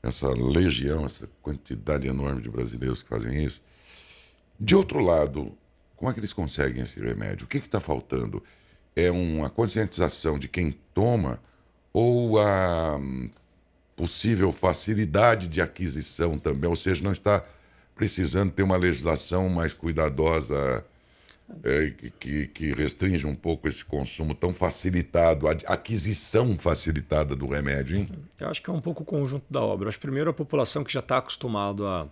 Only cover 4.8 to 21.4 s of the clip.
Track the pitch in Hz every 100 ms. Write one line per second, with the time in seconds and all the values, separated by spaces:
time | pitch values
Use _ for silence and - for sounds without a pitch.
4.8 | 92 - 90 80 73 73 60 - _ _
5.8 | _ _ 131 113 104 - 76 - 67 62
6.8 | 60 - 55 52 50 50 - 139 - 101
7.8 | - 65 - 64 57 - - _ _ _
8.8 | _ - 87 87 87 78 71 - 113 110
9.8 | 110 - 82 - 82 73 64 - 82 65
10.8 | _ - 110 120 73 60 _ _ _ _
11.8 | _ - 120 120 117 107 104 95 92 85
12.8 | 80 73 67 64 62 - _ _ _ _
13.8 | _ - 85 - 107 107 95 - 92 85
14.8 | - 107 98 87 120 110 87 80 82 -
15.8 | 90 73 73 - 85 76 78 67 85 85
16.8 | 92 85 101 92 104 101 - - _ _
17.8 | _ - 107 - 85 92 98 - 95 92
18.8 | 90 67 78 78 - 90 92 87 80 -
19.8 | 82 78 78 69 80 80 71 71 67 60
20.8 | - _ _ _ - -